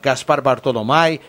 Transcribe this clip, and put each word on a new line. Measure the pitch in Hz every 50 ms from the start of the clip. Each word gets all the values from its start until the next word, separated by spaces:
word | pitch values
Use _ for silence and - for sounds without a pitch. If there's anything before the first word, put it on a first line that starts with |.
Gaspar | - 143 131 - - - 151 143
Bartolomai, | 131 139 127 123 - 139 123 117 107 110 139 160 165 165 160 139 -